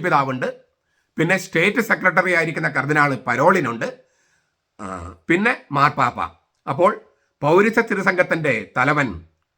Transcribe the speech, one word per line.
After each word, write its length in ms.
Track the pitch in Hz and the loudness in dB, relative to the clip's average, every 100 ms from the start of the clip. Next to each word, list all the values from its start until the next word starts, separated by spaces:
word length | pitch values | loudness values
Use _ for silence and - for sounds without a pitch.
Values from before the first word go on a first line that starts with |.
പിതാവുണ്ട്, 460 | 170 147 135 127 220 254 _ _ _ _ _ - | 2 0 0 -4 -6 -8 _ _ _ _ _ -2
പിന്നെ 180 | 165 185 | 0 0
സ്റ്റേറ്റ് 380 | - 165 190 233 - | -2 0 0 0 -2
സെക്രട്ടറി 440 | 156 185 180 185 170 | 0 0 0 0 0
ആയിരിക്കുന്ന 300 | 160 160 160 | -2 -4 -4
കർദിനാൾ 360 | 139 135 151 147 131 123 | -4 0 2 2 0 -2
പരോളിനുണ്ട്, 600 | 120 165 190 127 117 - - _ _ _ _ _ _ _ - | 2 4 4 0 -4 -8 -12 _ _ _ _ _ _ _ -16
ആ, 40 | 98 92 85 - - | -12 -12 -14 -10 -2
പിന്നെ 240 | 170 233 269 - 143 | 0 0 -2 -4 2
മാർപ്പാപ്പ. 420 | 143 - 123 107 85 _ _ _ - | 2 2 -2 -2 -8 _ _ _ -6
അപ്പോൾ 240 | 127 190 220 _ _ _ - | 0 0 0 _ _ _ -4
പൗരസ്ത്യ 400 | 143 180 220 233 226 | 2 4 4 2 0
തിരുസംഘത്തിൻ്റെ 680 | 196 190 180 175 170 151 110 98 127 | 0 0 0 0 0 -2 -2 -2 -2
തലവൻ 320 | 135 151 123 80 80 _ _ | 0 0 -2 -6 -16 _ _